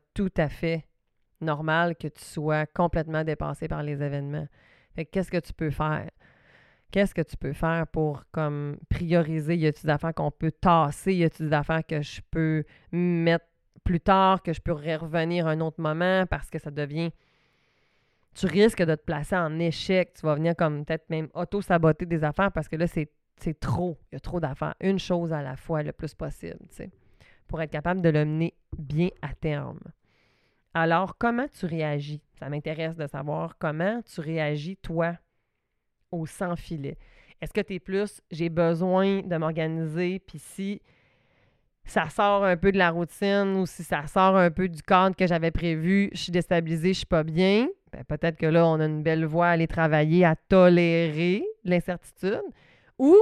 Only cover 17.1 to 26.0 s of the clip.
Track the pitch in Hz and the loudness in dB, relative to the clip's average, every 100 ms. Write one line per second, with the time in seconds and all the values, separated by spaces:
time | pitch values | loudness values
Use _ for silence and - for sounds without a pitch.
17.1 | - _ _ _ _ _ _ _ _ _ | -8 _ _ _ _ _ _ _ _ _
18.1 | _ _ - 185 175 220 - 165 156 - | _ _ -4 0 4 4 4 0 0 -2
19.1 | 147 147 185 160 160 170 - - 185 170 | -6 -2 -2 0 -2 -2 -2 0 0 0
20.1 | - 156 147 165 165 160 147 143 160 - | -2 -2 0 0 0 0 -2 -6 -6 -6
21.1 | 160 156 170 175 202 - 175 160 156 175 | -6 -6 -8 -6 -4 0 4 4 2 -2
22.1 | 165 151 165 196 160 - 160 170 - 147 | -2 -2 0 0 0 -6 -4 -2 -2 -6
23.1 | _ _ _ - 151 - 131 180 151 - | _ _ _ -8 -6 -4 -2 -4 -6 -14
24.1 | - - 175 160 - 156 - 185 190 - | -14 -8 -6 -4 -4 -6 -4 -2 -2 -2
25.1 | 175 170 156 139 135 - 156 147 - | -4 -2 -6 -8 -10 -6 -4 -4 -8